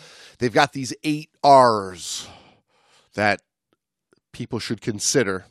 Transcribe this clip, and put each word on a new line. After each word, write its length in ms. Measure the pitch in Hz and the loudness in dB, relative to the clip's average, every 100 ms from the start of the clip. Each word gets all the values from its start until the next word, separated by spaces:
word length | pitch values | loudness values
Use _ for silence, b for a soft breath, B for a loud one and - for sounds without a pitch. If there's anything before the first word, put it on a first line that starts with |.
| B B B B | B B B B
they've 140 | 120 | -2
got 200 | 123 143 | 0 0
these 200 | 139 123 - | -2 -12 -10
eight 280 | 156 151 156 _ | -8 -8 -10 _
R's 840 | 143 135 123 107 95 87 - - - b b b b b b b b | 6 8 8 4 -4 -12 -12 -14 -14 b b b b b b b b
that 280 | - 104 98 _ _ _ _ _ _ _ _ _ | -4 -2 -2 _ _ _ _ _ _ _ _ _
people 260 | - 120 117 | -16 -10 -10
should 220 | - 113 | -8 -8
consider 680 | - 104 - 143 98 92 - | -8 -6 -2 0 -2 -4 -10